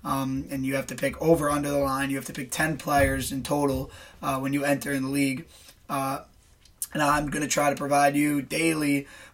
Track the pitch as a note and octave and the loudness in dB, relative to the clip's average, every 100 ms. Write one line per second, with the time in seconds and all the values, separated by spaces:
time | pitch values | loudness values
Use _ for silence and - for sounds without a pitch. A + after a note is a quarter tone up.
0 | - C3+ C3 C3+ D3 C#3 C3 C3+ C3 B2+ | -4 -2 -2 -4 -6 -4 -2 -2 -4 -2
1 | C#3 - D#3 E3 D3 D3 C#3+ C#3+ C#3 C3 | -2 0 4 4 4 0 0 0 0 0
2 | C#3 C#3 - - B2 - D#3 D3 - C#3+ | 0 -2 -6 -10 -8 -2 0 0 0 4
3 | C#3 C3+ B2+ C3+ B2 D3 C#3+ C3 C3+ - | 4 2 -2 -6 -2 2 2 0 -4 -12
4 | - - C#3 C3+ C3+ C#3+ C#3+ C#3 C#3 C#3+ | -20 -8 -4 -2 -2 0 2 0 0 -4
5 | C3 C#3 C#3 C3 - - - - - C#3 | -2 0 0 -2 -10 -20 -20 -20 -6 -4
6 | C3+ A#2 - _ _ _ - _ - D#3 | -2 -6 -10 _ _ _ -20 _ -8 0
7 | D3 D3 D3+ C#3 C#3+ - D3 B2 C#3 C#3+ | 2 2 0 -4 -2 2 2 0 2 4
8 | C#3+ C#3+ D3 D3 C3 D#3+ E3 D#3 D3 C#3 | 4 4 2 0 -2 0 0 2 2 0
9 | C#3 - - | -2 -16 -20